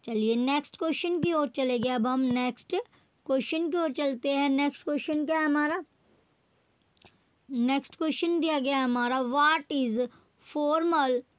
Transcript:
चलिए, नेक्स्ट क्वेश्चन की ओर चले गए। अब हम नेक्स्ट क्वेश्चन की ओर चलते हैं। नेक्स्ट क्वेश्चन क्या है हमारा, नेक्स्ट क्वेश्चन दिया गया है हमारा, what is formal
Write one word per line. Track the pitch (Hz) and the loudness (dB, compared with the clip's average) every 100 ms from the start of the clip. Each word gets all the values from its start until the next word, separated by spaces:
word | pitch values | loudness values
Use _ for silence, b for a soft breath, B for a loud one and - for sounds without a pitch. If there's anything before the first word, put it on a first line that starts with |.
चलिए, | - 220 220 233 | -4 0 2 2
नेक्स्ट | 254 285 285 - | 2 0 -2 -4
क्वेश्चन | 320 - 349 349 | -2 0 0 0
की | 320 | 0
ओर | 320 294 - | 0 -2 -2
चले | 262 247 | -2 0
गए। | 247 | 0
अब | 254 233 | 0 0
हम | 262 262 | 0 0
नेक्स्ट | 247 247 254 - 359 494 b b b - | 0 -2 -4 -4 -4 -4 b b b -2
क्वेश्चन | 269 - 320 330 | -2 0 -2 -2
की | 349 | 0
ओर | 330 | -2
चलते | 254 285 247 277 | 0 -2 -2 -2
हैं। | 277 285 | 0 2
नेक्स्ट | 269 285 - | 2 0 -2
क्वेश्चन | - 294 - 302 294 | -4 -4 -2 -2 0
क्या | 320 | 0
है | 311 | 2
हमारा, | 294 294 339 302 _ _ _ _ _ _ _ _ _ _ _ - _ _ _ _ | 2 0 -2 -6 _ _ _ _ _ _ _ _ _ _ _ -20 _ _ _ _
नेक्स्ट | 262 240 277 269 - | -2 0 0 -4 -6
क्वेश्चन | 320 294 339 339 | -4 -2 0 0
दिया | 311 294 | 0 0
गया | 262 277 | 0 0
है | |
हमारा, | 254 240 240 262 247 | 0 0 0 0 0
what | 277 294 320 294 285 | 2 4 2 0 -2
is | 247 220 247 B B _ - | 0 0 -4 B B _ -8
formal | 302 294 311 330 330 269 247 - | -2 0 2 2 2 2 0 -4